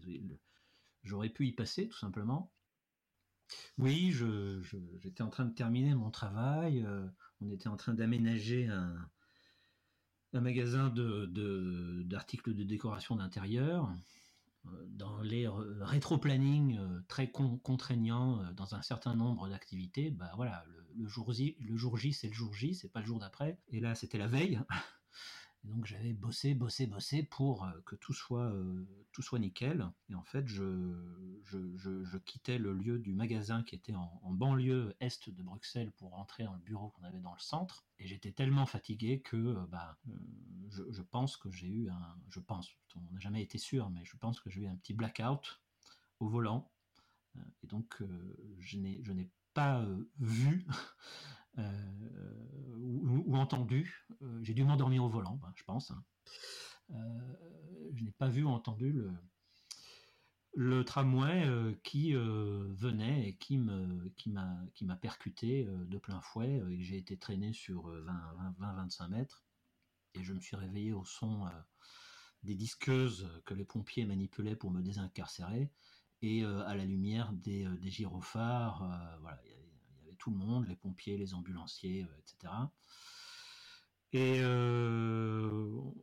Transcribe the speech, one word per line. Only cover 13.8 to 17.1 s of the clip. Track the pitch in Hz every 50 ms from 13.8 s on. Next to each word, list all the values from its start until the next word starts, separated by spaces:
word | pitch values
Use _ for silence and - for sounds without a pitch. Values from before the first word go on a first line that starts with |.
| 151 101 87 87 90 - - - - - _ _ _ _ _ _ -
euh, | 90 90 82 85 95
dans | 101 101 95 104 107 107
les | 107 107 113 120 120
re-, | 110 98 104 107 107 104 101
rétro-planning, | 98 - 139 147 - - 160 139 - 147 135 131 135 139 143 147 143 135 117
euh, | 101 95 92 90 90 90
très | -